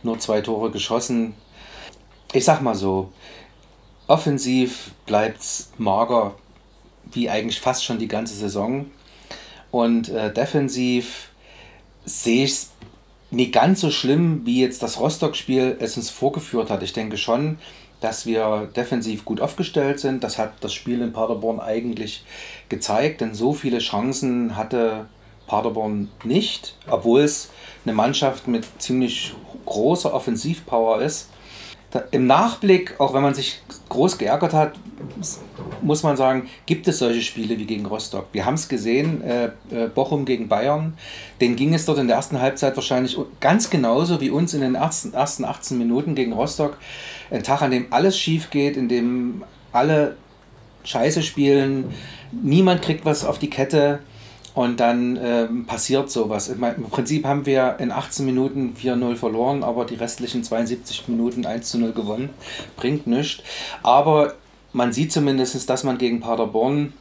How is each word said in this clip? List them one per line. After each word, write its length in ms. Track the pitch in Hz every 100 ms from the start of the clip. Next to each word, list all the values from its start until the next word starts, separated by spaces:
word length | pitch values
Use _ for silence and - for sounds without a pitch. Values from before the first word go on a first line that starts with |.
nur 160 | 117 110
zwei 240 | - 107
Tore 300 | 101 107 113
geschossen. 640 | 110 - 113 113 120 113 104 - - - - - - - - -
Ich 120 | 135 131
sag 180 | 156
mal 100 | 131
so, 380 | 101 95 95 95 - - - - - - _ - - -
offensiv 840 | 156 151 139 127 127 123 - - - -
bleibt's 680 | 104 110 - - - - -
mager, 560 | 107 98 117 120 104 101 _ - _ _ - _ -
wie 180 | 120 120
eigentlich 300 | 107 113 -
fast 240 | - 127
schon 160 | - 113
die 80 | 110
ganze 260 | 110 113
Saison. 540 | 101 107 101 110 135 143 - - - - - - - -
Und, 400 | 123 117 117 113
äh, 240 | 113 107
defensiv 960 | 110 135 151 135 127 123 123 120 - - _ - - - - _ _ -
seh 380 | - 117 117
ich's 280 | 135 - - - - - _ _ _
nicht 240 | 120 123
ganz 280 | 110 143 190
so 100 | 156
schlimm, 500 | - 127 151 170 151 117
wie 160 | 127
jetzt 200 | 127 -
das 180 | 117 -
Rostock-Spiel 760 | 131 - 156 - - 131 127 127
es 160 | 113 -
uns 140 | 110
vorgeführt 640 | - 131 160 - 117 110
hat. 100 | 101
Ich 120 | 92
denke 240 | - 110 107
schon, 420 | - 120 151 156 - - - -
dass 280 | 113 113 117
wir 420 | 110 110 107 107 -
defensiv 500 | 117 120 113 104 -
gut 160 | 107
aufgestellt 580 | - - 170 156 139 143
sind. 240 | 139 131
Das 140 | 117 -
hat 160 | 107 -
das 100 | 104 -
Spiel 260 | - 120
in 100 | 117
Paderborn 480 | 113 113 113 113 113
eigentlich 640 | 117 113 120 110 107 - - - - - -
gezeigt, 520 | 95 - 107 147 156
denn 120 | 113
so 200 | 107 123
viele 260 | 147 139 120
Chancen 760 | - 104 123 131 131 123 117 107
hatte 520 | 110 127 113 110 110 - - - -
Paderborn 600 | 107 113 110 107 104 101 -
nicht, 540 | 113 160 226 - - - -
obwohl 340 | 117 113 127
es 280 | 147 - - - - -
eine 120 | - 107
Mannschaft 520 | 117 143 139 107 -
mit 200 | 117 - -
ziemlich 560 | - 127 123 - - - - - -
großer 480 | 104 123 175 -
Offensivpower 880 | - - 113 147 165 - 120 113 110
ist. 280 | 143 151 - - - - - - -
Da, 140 | 131 -
im 160 | 127 127
Nachblick, 720 | 143 226 - 202 185 180 -
auch 140 | 139
wenn 80 | 139
man 120 | 139
sich 280 | 143 131 - - - -
groß 300 | 120 175 -
geärgert 360 | 107 139 170
hat, 200 | 156 151 - - - - -
s-, 180 | 180 - - - - -
muss 220 | - 156
man 140 | 160 135
sagen, 320 | 131 131 123 - -
gibt 220 | 160 180
es 100 | -
solche 220 | 120 117
Spiele 360 | 113 - 107 110
wie 80 | 104
gegen 200 | 107 101
Rostock. 420 | 107 - 98 -
Wir 120 | 104 95
haben's 220 | 156 -
gesehen, 540 | 123 107 120 160 151
äh, 300 | - 120 117 - -
äh, 160 | 120 113
Bochum 380 | - 131 151 131
gegen 240 | 120 110
Bayern, 480 | 107 127 151 160 160 - - - -
denen 160 | 120 120
ging 180 | 143
es 120 | 165 160
dort 140 | 143
in 80 | 123
der 100 | 117
ersten 240 | 139 143
Halbzeit 340 | 131 135 139 135
wahrscheinlich 420 | - 127 127 - 131 -
ganz 300 | 135 202 -
genauso 500 | 175 120 123 170 156
wie 100 | 135
uns 240 | 143 170
in 60 | 151
den 160 | 131 127
ersten, 380 | 151 - -
ersten 320 | 123 139 - 131
achtzehn 320 | 143 - 127
Minuten 360 | 117 123 156
gegen 200 | 135 123
Rostock. 440 | 107 151 - 147 - - - - - -
Ein 120 | 113
Tag, 180 | 117 143
an 100 | 139
dem 160 | 127 123
alles 260 | 123 190 190
schief 320 | - 160 -
geht, 260 | 147 143 139
in 140 | 120
dem 540 | 123 120 123 123 104 - - -
alle 460 | 120 143 151 147 - - - - - - -
Scheiße 400 | - 120 135 160
spielen, 720 | 156 - 139 139 135 135 131 - - - -
niemand 500 | 240 208 160 185 180
kriegt 240 | - 156 156
was 180 | 147
auf 160 | 156 -
die 100 | 147
Kette. 500 | - 135 160 143 143 - - - - - -
Und 220 | 123 120
dann, 400 | 120 123 123 127
ähm, 460 | 120 120 113 120 117
passiert 420 | 120 - 135 131
sowas. 400 | 120 107 104 -
Ich 80 | 107
mein, 200 | 120 117
im 120 | 113
Prinzip 360 | - 120 151 135
haben 200 | 143 139
wir 300 | 135 127 -
in 140 | 120
achtzehn 340 | 131 139 - 135
Minuten 500 | 127 135 135 127 107
vier 200 | 127 123
null 200 | 123 117
verloren, 480 | 117 110 127 143
aber 220 | 131 120 113
die 80 |
restlichen 500 | 113 117 - 120 123
zweiundsiebzig 640 | 117 113 117 123 - - -
Minuten 380 | 117 117 120 -
eins 240 | 113 -
zu 80 | 120
null 160 | 117
gewonnen. 360 | 110 104 107 139 - - - - -
Bringt 300 | 123 151 123
nichts. 380 | 120 151 - - - - -
Aber 500 | - 131 147 151 143 - - - _
man 200 | 127 120
sieht 180 | 117 156
zumindest, 580 | 165 143 135 127 135 -
dass 140 | 131
man 160 | 139 123
gegen 220 | 127 117
Paderborn 720 | 117 117 107 110 123 147 143 -